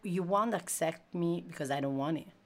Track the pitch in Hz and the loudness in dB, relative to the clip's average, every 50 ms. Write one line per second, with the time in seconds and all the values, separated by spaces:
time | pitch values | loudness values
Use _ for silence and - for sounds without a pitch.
0 | - 208 175 185 185 170 196 202 202 233 220 180 170 - - - 165 160 165 - | -4 -2 -2 0 0 2 4 4 4 4 2 -2 -2 -2 -2 0 0 0 0 -4
1 | - _ - 180 170 170 170 175 175 - 165 - 151 131 139 143 139 139 139 135 | -12 _ -4 0 0 2 0 0 -4 -8 -8 -6 -2 -2 0 0 0 0 0 0
2 | 135 147 165 151 - - - - _ | 0 0 0 -2 -4 -10 -18 -20 _